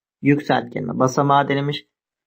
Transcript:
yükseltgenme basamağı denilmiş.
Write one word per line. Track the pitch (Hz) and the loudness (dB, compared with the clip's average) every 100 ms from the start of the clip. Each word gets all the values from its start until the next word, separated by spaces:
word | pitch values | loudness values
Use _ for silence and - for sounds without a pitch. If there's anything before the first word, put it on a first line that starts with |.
| _ _ | _ _
yükseltgenme | 135 143 - 127 120 - 98 101 | 0 2 2 -2 -2 -6 -6 0
basamağı | 131 131 143 143 139 | 0 2 2 2 2
denilmiş. | 139 143 143 - _ _ _ | -2 -4 -6 -12 _ _ _